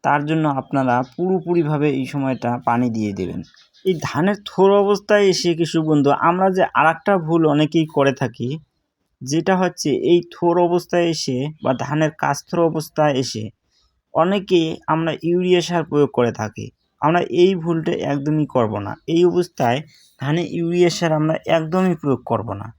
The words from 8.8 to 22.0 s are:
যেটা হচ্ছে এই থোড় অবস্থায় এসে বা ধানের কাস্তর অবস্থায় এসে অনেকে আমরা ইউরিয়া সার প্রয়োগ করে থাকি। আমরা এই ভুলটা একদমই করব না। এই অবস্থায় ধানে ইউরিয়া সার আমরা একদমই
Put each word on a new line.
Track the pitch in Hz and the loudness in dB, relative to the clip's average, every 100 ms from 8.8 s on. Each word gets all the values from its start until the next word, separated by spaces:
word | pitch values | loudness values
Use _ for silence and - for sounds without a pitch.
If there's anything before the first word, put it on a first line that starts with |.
| _ _ _ _ | _ _ _ _
যেটা | 127 151 165 185 | -4 -2 0 0
হচ্ছে | 180 180 156 107 120 | 0 -2 -2 -2 2
এই | 175 170 | 2 2
থোড় | - 175 175 175 | -2 0 2 2
অবস্থায় | 175 170 175 170 | 0 0 0 0
এসে | 160 - 127 143 156 | -2 -4 -4 -6 -4
বা | - 127 | -4 -2
ধানের | 131 151 156 156 | -2 -2 -2 -2
কাস্তর | 143 143 - 170 165 | -4 -4 -4 0 0
অবস্থায় | 160 151 - 151 131 | 0 -6 0 0 0
এসে | 123 107 107 _ _ _ _ _ _ | -4 -6 -10 _ _ _ _ _ _
অনেকে | - 170 202 190 180 160 165 - | -2 0 0 2 0 2 -6 -2
আমরা | 160 165 147 160 | -2 -2 -4 -2
ইউরিয়া | 175 185 180 170 | 0 2 2 2
সার | 175 160 | -4 -2
প্রয়োগ | 147 139 - | 0 0 2
করে | 120 113 | 0 -2
থাকি। | 107 110 107 _ _ _ | -8 -8 -16 _ _ _
আমরা | 147 175 - 147 | 0 0 0 2
এই | 180 190 | 4 2
ভুলটা | 165 165 160 - - | -2 -2 -2 -4 -2
একদমই | 143 139 151 147 | -2 0 0 0
করব | 131 110 107 101 | 0 0 -2 -6
না। | 110 - | -10 -2
এই | 165 175 | 2 4
অবস্থায় | 170 175 - 123 127 156 _ _ _ | 2 -4 -2 0 0 -4 _ _ _
ধানে | 135 160 170 170 | -2 -2 -2 -4
ইউরিয়া | 170 175 175 165 | -2 2 2 2
সার | 170 156 | -2 0
আমরা | 156 160 - 170 | 0 -2 0 0
একদমই | 160 185 185 165 | 0 0 0 0